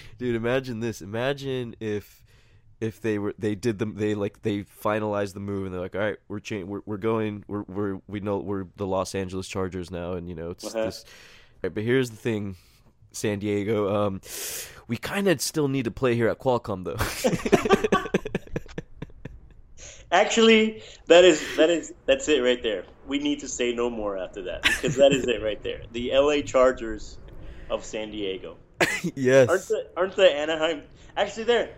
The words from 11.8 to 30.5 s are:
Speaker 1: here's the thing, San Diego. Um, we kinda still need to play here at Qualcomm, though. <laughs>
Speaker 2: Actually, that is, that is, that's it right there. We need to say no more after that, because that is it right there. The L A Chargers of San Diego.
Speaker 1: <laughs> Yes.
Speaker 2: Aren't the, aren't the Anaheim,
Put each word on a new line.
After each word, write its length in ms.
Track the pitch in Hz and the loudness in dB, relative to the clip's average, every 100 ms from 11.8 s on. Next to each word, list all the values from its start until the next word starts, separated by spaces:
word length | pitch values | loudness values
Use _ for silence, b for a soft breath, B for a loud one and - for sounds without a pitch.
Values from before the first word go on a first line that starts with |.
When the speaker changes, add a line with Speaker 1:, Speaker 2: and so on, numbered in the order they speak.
Speaker 1:
here's 260 | 110 131 123 | 2 2 2
the 80 | 107 | -4
thing, 400 | 123 110 101 92 b b _ _ _ | -4 -2 -4 -10 b b _ _ _
San 260 | - 110 104 | -6 -4 -2
Diego. 560 | 104 101 101 107 101 | -2 -2 0 0 0
Um, 280 | 104 104 95 B B B B B B - | 0 0 -2 B B B B B B -8
we 80 | 117 | -6
kinda 420 | - 190 196 151 | -4 0 2 2
still 280 | - 156 143 | 0 0 0
need 160 | 135 | 0
to 60 | 117 | -2
play 240 | - 131 | 0 2
here 140 | 117 113 | 4 2
at 100 | 87 | 2
Qualcomm, 460 | 135 120 - 98 | 0 0 0 -6
though. 120 | 87 104 | -6 -4
<laughs> 1080 | - - 240 175 - - - - - - - - - - - - - - - - - - - - - - - - B B B | -4 0 0 0 2 2 4 2 4 0 0 -4 -4 -8 -6 -8 -8 -14 -16 -18 -18 -16 -18 -18 -20 -20 -20 -20 B B B
Speaker 2:
Actually, 680 | 175 214 - 226 220 220 214 B B - | 2 4 6 8 8 6 -2 B B 8
that 160 | 170 | 10
is, 160 | 180 156 - - | 10 8 0 4
that 140 | 160 | 4
is, 240 | 170 - - - | 4 -2 -8 0
that's 220 | 135 147 | 0 2
it 140 | 147 | 2
right 180 | 123 123 | 4 2
there. 180 | 117 98 - - - | 0 -4 -6 -18 -6
We 140 | 139 | -4
need 180 | 147 143 | -2 -4
to 80 | 135 | -6
say 240 | - 120 | -4 -2
no 160 | 120 120 | 0 -2
more 300 | 117 104 95 | -2 -6 -6
after 240 | 87 104 | -8 -10
that, 200 | 90 82 | -10 -4
because 340 | - - 127 127 | -2 0 -2 6
that 160 | 139 | 6
is 160 | 139 117 | 6 2
it 120 | 110 | 0
right 220 | 107 104 | -2 -4
there. 200 | 107 - - | -6 -8 -8
The 180 | 120 123 | -6 0
L 200 | 131 143 | 4 4
A 100 | 147 | 2
Chargers 760 | 143 131 127 127 113 107 - - - - B B - | 2 4 4 4 -6 -8 -10 -16 -18 -16 B B -8
of 140 | 113 | -8
San 260 | - 110 107 | -6 -8 -8
Diego. 460 | 107 98 92 82 82 - - | -6 -6 -6 -10 -18 -20 -4
Speaker 1:
<laughs> 160 | - - 170 | -2 -2 -6
Yes. 340 | 139 127 131 123 | -2 6 6 8
Speaker 2:
Aren't 140 | 185 - | 4 0
the, 180 | 214 - 156 | -4 -4 -4
aren't 200 | 190 190 | -2 6
the 140 | 190 | 6
Anaheim, 520 | 147 151 | 6 -2